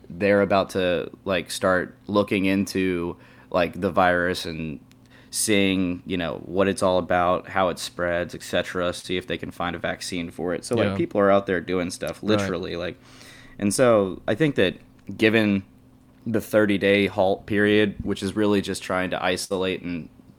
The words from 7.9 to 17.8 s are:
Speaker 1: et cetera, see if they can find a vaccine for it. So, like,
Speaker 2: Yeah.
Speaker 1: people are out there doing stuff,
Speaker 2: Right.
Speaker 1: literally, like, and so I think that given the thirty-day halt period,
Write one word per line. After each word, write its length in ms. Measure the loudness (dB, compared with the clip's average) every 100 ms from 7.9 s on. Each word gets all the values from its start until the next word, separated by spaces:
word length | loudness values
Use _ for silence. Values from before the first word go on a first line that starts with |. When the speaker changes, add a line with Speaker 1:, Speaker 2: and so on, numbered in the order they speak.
| -4 -2 -2 -4
Speaker 1:
et 80 | -10
cetera, 520 | -4 -4 -2 -2 -4
see 240 | -4 -6 -6
if 80 | -4
they 100 | -6
can 140 | -8
find 260 | -6 -6 -4
a 20 |
vaccine 520 | -6 -6 -8 -8 -8
for 240 | -6 -4
it. 100 | -4
So, 100 | -2
like, 120 | -2 0
Speaker 2:
Yeah. 100 | -2
Speaker 1:
people 240 | -2 2
are 100 | 4
out 140 | 4
there 160 | 2 -2
doing 300 | -2 -4 -4
stuff, 300 | -6 -10 -6
Speaker 2:
Right. 80 | -2
Speaker 1:
literally, 460 | 0 0 -4 -6 -8
like, 220 | -8 -10 -18 -20 -20 -20 -20 -4
and 160 | -2
so 480 | 2 4 4 2 -2 -4
I 60 |
think 200 | 0 0 2
that 200 | 0 -2 -12 -20 -14 2
given 480 | 4 4 4 0 -2 -16 -20 _ _ _ -4
the 140 | -4
thirty-day 640 | 2 2 4 4 4 4 4
halt 400 | 2 2 0 -2
period, 500 | 2 4 4